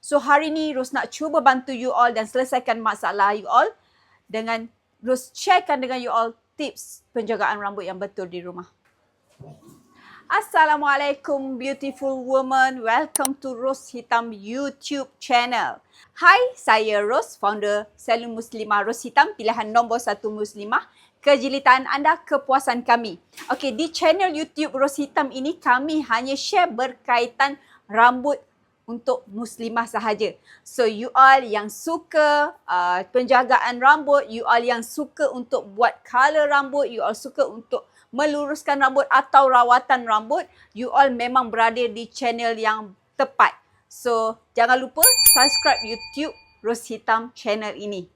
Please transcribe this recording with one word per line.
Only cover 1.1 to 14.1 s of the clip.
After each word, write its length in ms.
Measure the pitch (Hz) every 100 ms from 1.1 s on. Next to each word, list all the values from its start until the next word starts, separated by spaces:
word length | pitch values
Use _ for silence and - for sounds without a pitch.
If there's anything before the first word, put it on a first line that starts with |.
cuba 320 | - 311 311
bantu 320 | 269 262 254 254
you 160 | 254
all 240 | 226 240 226
dan 80 |
selesaikan 560 | 220 254 254 262 254 233
masalah 560 | 226 208 180 202 202 208
you 80 |
all 240 | 190 240 359 - _ _ _ _
dengan 480 | _ 214 226 226 226 _ _ _
Ros 240 | 220 254 - -
sharekan 480 | - 359 359 285
dengan 160 | 254 254
you 80 | 240
all 240 | 196 226 233 _ _
tips 480 | 294 - - - _
penjagaan 480 | 247 214 220 202 208
rambut 240 | 202 202
yang 160 | 180 185
betul 320 | 196 196 185
di 80 | 180
rumah. 320 | 175 175 180 _ _ _ _ _ _ _ - - - - _ _ - - _
Assalamualaikum, 1300 | 370 427 339 311 302 285 277 285 277 - 277 269
beautiful 640 | 254 262 277 277 269 269 262 247
woman. 560 | 262 262 269 262 262
Welcome 560 | 226 240 302 - 269 277
to 100 | 269
Ros 400 | 240 262 269 -
Hitam 400 | 247 233